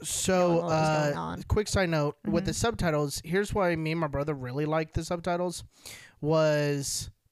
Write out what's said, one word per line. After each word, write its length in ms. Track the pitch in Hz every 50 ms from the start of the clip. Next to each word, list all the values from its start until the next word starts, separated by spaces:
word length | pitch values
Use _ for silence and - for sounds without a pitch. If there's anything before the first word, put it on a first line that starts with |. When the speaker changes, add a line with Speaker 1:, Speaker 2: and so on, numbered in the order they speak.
Speaker 1:
So, 320 | - - - - - 190 185 180
Speaker 2:
knowing 180 | 180 175 170 170
what 60 | 170
was 80 | 170 160
Speaker 1:
uh, 300 | 156 156 156 156 151 151 147
Speaker 2:
going 100 | 143 151
on. 260 | 165 165 175 180 -
Speaker 1:
quick 240 | - - 214 214 -
side 220 | - 202 190 170
note, 280 | 165 156 147 147 - - -
with 200 | 208 208 202 190
the 60 | 165
Speaker 2:
Mm-hmm. 40 | -
Speaker 1:
subtitles, 640 | - - 233 220 - - 170 151 147 147 143 - - -
here's 300 | 156 175 196 208 - -
why 220 | 208 190 175 170
me 160 | 160 156 156
and 80 | 160 170
my 80 | 165 147
brother 260 | 139 139 143 151 151
really 320 | 135 127 123 123 143 151
liked 280 | 151 156 160 160 156 -
the 80 | - 165
subtitles, 600 | - 180 170 170 185 175 175 180 180 170 - - - - _ - - - - - - - _
was 880 | 147 147 160 160 156 151 151 147 147 143 143 143 139 - - - - - - _ _ _